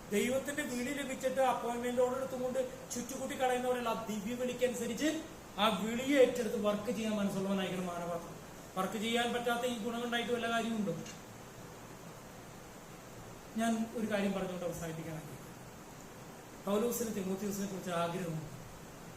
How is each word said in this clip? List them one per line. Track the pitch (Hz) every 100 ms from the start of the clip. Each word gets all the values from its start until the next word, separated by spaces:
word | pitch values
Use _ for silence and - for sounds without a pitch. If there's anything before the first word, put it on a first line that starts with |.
| -
ദൈവത്തിന്റെ | 202 240 262 277 285
വിളി | 277 247 247
ലഭിച്ചിട്ട് | 285 269 262 262 262
അപ്പോയിന്റ്മെന്റ് | 262 240 233 240 247 247
ഓർഡർ | 247 262
എടുത്തുകൊണ്ട് | 262 254 254 262 254 - -
ചുറ്റുകൂട്ടി | 247 - 262 262 285
കളയുന്നവരല്ല, | 254 247 247 247 233
ആ | 208 -
ദിവ്യ | 214 226
വിളിക്കനുസരിച്ച് | 247 247 247 247 220 233 220 302 320 - - - -
ആ | 214
വിളിയെ | 190 214 240 269 285
ഏറ്റെടുത്ത് | 240 - 220 233
വർക്ക് | 208 202 -
ചെയ്യാൻ | 220 220 208
മനസ്സുള്ളവനായിരിക്കണം | 202 190 190 196 180 180 180
മാനപാത്രം. | 175 175 170 - - - - - 185
വർക്ക് | 190 220
ചെയ്യാൻ | 220 233 240
പറ്റാത്ത | 233 247 240
ഈ | 247 233
ഗുണമുണ്ടായിട്ട് | 220 233 240 233 214
വല്ല | 240 226
കാര്യമുണ്ടോ? | 233 226 220 185 160 - - - - - - - - - - - - - - - - - - - - - - - - - 220
ഞാൻ | 226 226 226 247
ഒരു | 220
കാര്യം | 208 196
പറഞ്ഞുകൊണ്ട് | 190 180 180 175
അവസാനിപ്പിക്കാൻ | 160 165 160 160 156
ആഗ്രഹിക്കുന്നു. | - - - - - - - - - - - - - - -
പൗലോസിന് | 208 240 - 226 202
തിമോത്തിയോസിനെ | 185 190 208 196 196
കുറിച്ച് | 190 170
ആഗ്രഹം, | 170 170 180 170 156 - - - - - - -